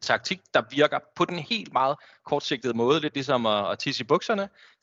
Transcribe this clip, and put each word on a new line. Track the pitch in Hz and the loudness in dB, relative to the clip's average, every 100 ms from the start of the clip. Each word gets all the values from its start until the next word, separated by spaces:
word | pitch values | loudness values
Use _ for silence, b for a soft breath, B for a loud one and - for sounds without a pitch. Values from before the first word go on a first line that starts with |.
taktik, | - 113 - 185 _ | -2 -2 -2 -10 _
der | 135 110 | -2 0
virker | 139 147 135 - - | 2 2 2 -8 -4
på | 175 | -2
den | 175 | -2
helt | 139 226 170 | -6 -6 -2
meget | 123 135 147 b b - | 0 0 -2 b b -4
kortsigtede | 143 - 131 123 113 | -4 -2 -4 -2 0
måde, | 120 160 | 2 2
lidt | 147 | 0
ligesom | 139 127 127 113 | -4 0 0 2
at, | 104 95 | 0 0
at | 101 | -4
tisse | 139 131 | -4 -6
i | 110 | 0
bukserne. | 170 - 208 196 b b b | 0 0 -2 -4 b b b